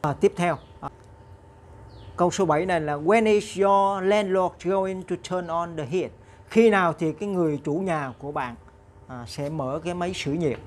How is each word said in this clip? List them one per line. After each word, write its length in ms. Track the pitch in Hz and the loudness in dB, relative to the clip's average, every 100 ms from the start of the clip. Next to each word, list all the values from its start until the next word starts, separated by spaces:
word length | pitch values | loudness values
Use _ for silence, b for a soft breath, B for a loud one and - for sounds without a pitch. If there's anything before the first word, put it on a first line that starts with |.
À, 120 | 151 | -2
tiếp 200 | 139 202 196 | 2 2 2
theo, 220 | 175 143 - - | -2 -2 -8 -14
à, 100 | 143 - - - - - - - - - - - - - | -16 -16 -20 -20 -20 -20 -20 -20 -20 -20 -20 -20 -16 0
câu 140 | 175 | 0
số 140 | 170 180 | 2 2
bảy 200 | 151 185 | 2 2
này 160 | 175 | -2
là, 160 | 151 147 | -2 -2
"When 280 | 156 226 220 | 4 4 6
is 340 | 208 202 - | 2 2 0
your 440 | 196 196 196 196 | 4 4 2 0
landlord 500 | 190 208 196 185 180 - | 2 2 2 0 0 -2
going 400 | 220 196 190 190 | -2 0 0 -4
to 120 | 180 180 - | -6 -8 -4
turn 180 | 180 175 | -6 -4
on 300 | 165 170 160 | -4 -4 -6
the 80 | 135 | -4
heat?" 260 | 180 127 - B B - | -4 -4 -10 B B -2
Khi 200 | 220 226 | 4 6
nào 240 | 202 175 | 6 2
thì 200 | 156 160 | 2 -2
cái 160 | 156 202 | -2 -4
người 320 | 185 165 147 147 | 0 0 0 -2
chủ 80 | |
nhà 400 | 151 190 160 139 117 | -2 -2 -4 -6 -10
của 120 | 143 | -10
bạn, 240 | 147 127 117 - - - - - | -6 -8 -10 -20 -20 -20 -20 -18
à, 180 | 127 117 | -16 -12
sẽ 220 | - 143 | -8 -6
mở 320 | 160 131 151 | -4 -4 -6
cái 100 | 160 | -6
máy 180 | 175 175 185 | -4 -6 -4
sưởi 220 | 147 151 | -4 0
nhiệt? 220 | 160 113 | -2 -2